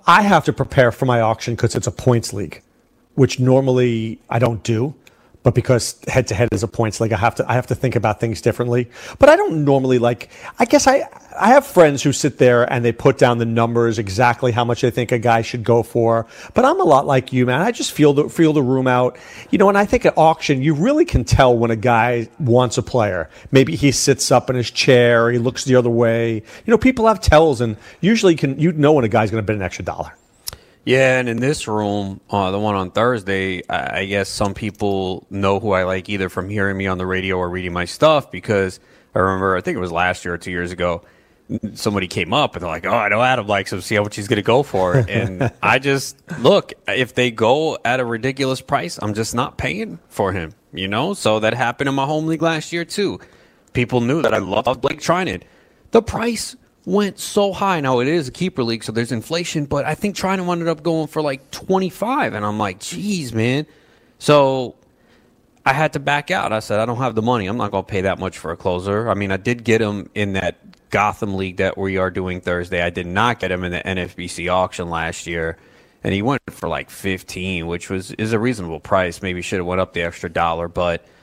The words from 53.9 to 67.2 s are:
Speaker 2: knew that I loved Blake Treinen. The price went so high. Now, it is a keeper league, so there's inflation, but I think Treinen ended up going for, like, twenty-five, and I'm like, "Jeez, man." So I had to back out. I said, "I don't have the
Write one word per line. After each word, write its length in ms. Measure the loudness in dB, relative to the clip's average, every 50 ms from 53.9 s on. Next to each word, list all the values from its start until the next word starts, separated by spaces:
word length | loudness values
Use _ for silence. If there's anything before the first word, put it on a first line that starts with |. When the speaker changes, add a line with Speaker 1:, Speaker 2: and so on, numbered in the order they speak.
| 0 0
Speaker 2:
knew 220 | 0 0 0 0
that 120 | 0 0 0
I 40 |
loved 420 | 0 -2 0 -2 0 0 0 -2 -2
Blake 220 | -2 -4 -4 -4
Treinen. 400 | -2 -2 0 0 0 -4 -6 -8 -12 _ _ _ _ _ _ _ _ _
The 100 | 0 0
price 540 | 0 0 -4 -4 -4 -4 -4 -6 -8 -10 -12 -18 _ _ _ _ -8
went 340 | -2 -2 0 -2 -2 -4 -8
so 320 | -8 -4 0 0 0 0
high. 300 | 0 -2 -2 -2 0 0
Now, 180 | 0 0 2 2
it 80 | 2
is 220 | 0 0 -2 -2 -4
a 20 |
keeper 320 | -6 -6 -6 -4 -2 -2 -2
league, 180 | -2 -4 -6
so 120 | -6 -6 -4
there's 180 | -4 -2 -2
inflation, 540 | -4 -6 -6 -4 -6 -6 -4 -4 -4 -4 -4
but 180 | -2 -4 -4 -2
I 100 | -4 -4
think 220 | -4 -4 -6 -4
Treinen 340 | -4 -4 -2 -2 -2 -2 -2
ended 200 | -2 -2 -2 -4
up 120 | -4 -4 -2
going 240 | -2 -2 -2 -4
for, 140 | -4 -4 -4
like, 300 | -4 -4 -4 -8 _ -16
twenty-five, 800 | -18 -10 -2 0 0 0 0 -2 -4 -4 -4 -2 -2 0 -2 -2 -4
and 120 | -4 -4
I'm 120 | -4 -2
like, 220 | -2 -2 -4 -4 -8
"Jeez, 540 | -12 -12 -10 -8 -6 -4 -4 -4 -4 -4 -2
man." 320 | 0 0 2 0 0 -4 -6 _ _ _ _ _ _ _ _ _ -4
So 560 | 2 4 6 6 6 4 2 -2 -4 -6 -10 _ _ _ _ _ _ _ _ _ _ _ _ _ _ _ _ _ -2
I 80 | 0 0
had 180 | 2 0 -2 -2
to 60 | -2
back 320 | -2 -2 -2 -2 -2 -4
out. 220 | -4 -2 -2 -2 -2
I 60 | -4
said, 200 | -4 -2 -2 0
"I 60 | 0
don't 100 | -2 -2 -2
have 140 | -2 -2 -2
the 80 | 0